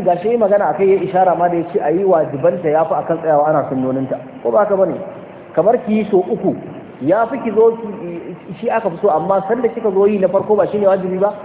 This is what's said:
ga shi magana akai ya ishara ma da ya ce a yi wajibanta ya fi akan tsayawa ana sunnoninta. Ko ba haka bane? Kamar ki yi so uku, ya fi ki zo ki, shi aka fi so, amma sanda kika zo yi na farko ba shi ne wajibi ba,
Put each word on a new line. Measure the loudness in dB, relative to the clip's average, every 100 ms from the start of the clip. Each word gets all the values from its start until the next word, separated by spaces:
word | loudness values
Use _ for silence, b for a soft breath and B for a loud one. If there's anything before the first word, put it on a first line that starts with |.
| 0
ga | 0
shi | 0 0
magana | 2 2 2
akai | 2 2
ya | 2
ishara | 2 2 2 2
ma | 2
da | 0
ya | -2
ce | -2
a | 0
yi | 0 2
wajibanta | 2 2 0 0 0 0
ya | 2 2
fi |
akan | 0 -2 -2
tsayawa | 2 2 4
ana | 2 0
sunnoninta. | -2 -2 -2 -4 -6 -8 -8
Ko | 0
ba | 2
haka | 2 2
bane? | 0 -2 -10 -14 -16 -18 -6 0
Kamar | 2 2
ki | 2
yi | -2 2
so | 0
uku, | 0 -2 -2 -4 -6 -16 -16 -6
ya | 0 0 0
fi | -4
ki | -2
zo | 2 4 2
ki, | -4 -10 -10 -10 -12 -14 -16 -10
shi | -4
aka | -2 -2
fi | 0
so, | 0
amma | 2 2 0 0
sanda | -2 -2
kika | -2 -2
zo | 2 2
yi | 2
na | 2
farko | 0 0 2
ba | 2
shi | 2
ne | 2
wajibi | 2 0 -2
ba, | -2 -4